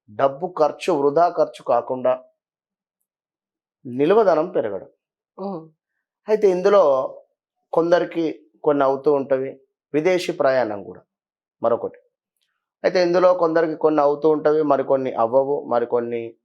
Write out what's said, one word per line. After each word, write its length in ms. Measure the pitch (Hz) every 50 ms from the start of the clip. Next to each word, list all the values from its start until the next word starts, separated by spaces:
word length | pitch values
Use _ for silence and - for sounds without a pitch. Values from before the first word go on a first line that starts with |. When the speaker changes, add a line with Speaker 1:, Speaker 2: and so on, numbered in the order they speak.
| _ 113
Speaker 1:
డబ్బు 440 | 107 107 135 139 135 147 175 180 180 -
ఖర్చు, 340 | 151 147 - - - - 175
వృధా 360 | 143 139 143 143 160 170 175
ఖర్చు 340 | - 165 151 143 - - -
కాకుండా 600 | - 123 120 117 - 131 127 123 127 127 - - _ _ _ _ _ _ _ _ _ _ _ _ _ _ _ _ _ _ _ _ _ _ _ _ _ _ _ _ _ _ _ _
నిల్వధనం 640 | 127 120 131 143 165 202 226 220 185 165 151 160 180
పెరగడం. 380 | - 160 123 107 98 92 - - _ _ _ _ _ _ _ _ _ -
Speaker 2:
మ్మ్. 280 | 190 202 190 160 160 160 160 _ _ _ _ _ _ _ _ _ _
Speaker 1:
అయితే 220 | 208 220 208 208 196
ఇందులో 680 | 180 180 180 202 202 202 170 143 135 131 139 - - - - _ _ _ _ _ _ _ _ _ -
కొందరికి 760 | 170 165 170 180 175 165 165 - 165 165 151 - - _ _ _ _ -
కొన్ని 200 | 156 147 143 139
అవుతూ 300 | 135 135 135 135 156 143
ఉంటవి, 460 | 139 131 143 139 131 135 139 - - _ _ _ _ _ _ -
విదేశీ 380 | 151 156 185 185 170 170 -
ప్రయాణం 520 | 160 - 143 135 131 131 120 107 104 101 90
కూడా 180 | 87 92 - _ _ _ _ _ _ _ _ _ _ _ _ 110
మరొకటి. 360 | 117 117 - - 120 - - _ _ _ _ _ _ _ _ _ _ _ _ _ _ _ _ -
అయితే 200 | 185 180 185 180
ఇందులో 300 | 175 175 185 175 180 180
కొందరికి 420 | 180 170 165 160 165 170 160 156
కొన్ని 260 | 156 - 156 156 151
అవుతూ 280 | 143 143 147 147 - 156
ఉంటవి, 340 | 156 151 143 151 151 156 156
మరికొన్ని 500 | 143 139 131 131 135 139 135 131 127 -
అవ్వవు, 520 | 113 117 113 123 135 135 135 143 - -
మరికొన్ని, 680 | - 120 120 120 117 123 120 117 117 120 117 117 117 117 _